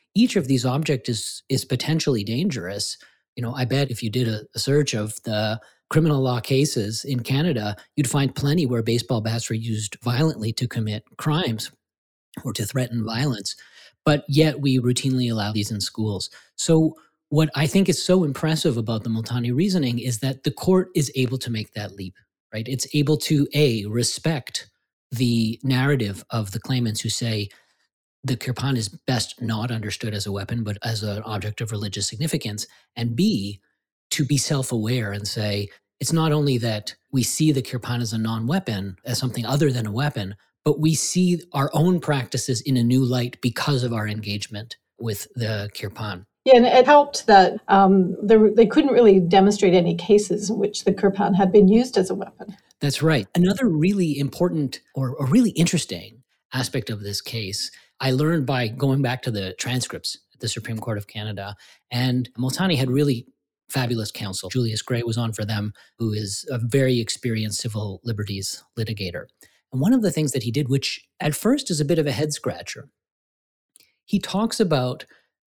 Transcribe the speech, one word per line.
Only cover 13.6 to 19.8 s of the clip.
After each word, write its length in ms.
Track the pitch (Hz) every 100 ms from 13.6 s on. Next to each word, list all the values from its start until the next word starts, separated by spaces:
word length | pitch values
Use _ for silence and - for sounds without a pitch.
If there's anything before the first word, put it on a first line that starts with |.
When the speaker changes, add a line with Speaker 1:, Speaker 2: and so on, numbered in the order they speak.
| - - - _
Speaker 1:
But 220 | - 147 -
yet 320 | 139 156 143
we 200 | 139 127
routinely 520 | 120 123 135 127 123
allow 200 | 113 104
these 180 | 110 101
in 80 | 107
schools. 500 | 98 - 110 98 - - _ -
So 380 | - 165 160 - _ _ _
what 200 | 147 156 -
I 120 | 156
think 200 | 190 190
is 160 | 156
so 200 | - 185
impressive 540 | 160 131 156 156 127 113
about 260 | 110 113
the 60 | 117
Multani 460 | 113 110 120 120 123
reasoning 440 | 196 185